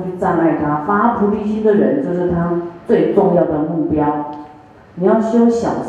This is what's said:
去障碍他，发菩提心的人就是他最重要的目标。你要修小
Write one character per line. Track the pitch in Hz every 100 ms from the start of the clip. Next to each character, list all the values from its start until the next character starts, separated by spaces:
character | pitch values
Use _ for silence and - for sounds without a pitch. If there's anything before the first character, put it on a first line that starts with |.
去 | - -
障 | 190 170
碍 | 165 151
他， | 151 151 175
发 | 208 233 196
菩 | 202
提 | 220 208
心 | 214
的 | 214
人 | 202 - - 175
就 |
是 | 175 180
他 | 170 170 170 - - -
最 | 233 -
重 | 196 180
要 | 175 165
的 | 151
目 | 160 170 147
标。 | 151 147 - - - - - - - - -
你 | 190
要 | 226
修 | 220 240 233
小 | 226 - -